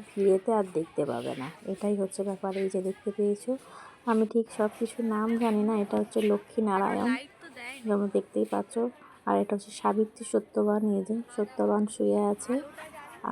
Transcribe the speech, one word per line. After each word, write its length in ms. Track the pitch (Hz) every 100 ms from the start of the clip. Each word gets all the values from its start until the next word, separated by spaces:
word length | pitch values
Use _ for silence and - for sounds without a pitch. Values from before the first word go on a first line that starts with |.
| 214
ভিড়েতে 420 | - 196 190 190
আর 140 | 220 190
দেখতে 280 | 165 165 -
পাবে 280 | 147 120 131 127
না, 60 | 135 - -
এটাই 220 | 190 202 202
হচ্ছে 240 | 190 - 196
ব্যাপার। 240 | 190 196 190
এই 120 | 190
যে 120 | 190 190
দেখতে 220 | 196 208 202
পেয়েছো, 360 | 208 208 - 262 - - - - -
আমি 140 | 226 214
ঠিক 140 | 233 220 -
সব 140 | 214 -
কিছুর 260 | 233 -
নাম 240 | 226 214 220 226
জানি 200 | 233 214
না। 120 | 214 214
এটা 140 | 202 214
হচ্ছে 200 | 214 226 214
লক্ষ্মীনারায়ণ, 800 | 202 - - 214 190 196 196 233 247 285 - 330 262 240 269
যেমন 220 | 226 202 202 196
দেখতেই 300 | 196 208 214
পাচ্ছ। 220 | 202 202 226 240 - - - -
আর 80 | 202
এটা 100 | 202
হচ্ছে 180 | 202 - -
সাবিত্রী 440 | 214 202 214 - 226
সত্যবান, 500 | 220 214 214 208 208 214 196
এই 60 | 190
যে 80 | 226 233 -
সত্যবান 460 | 208 - 208 208 208
শুয়ে 260 | - 208 208 208
আছে। 220 | 208 - 262 294 - - - - - -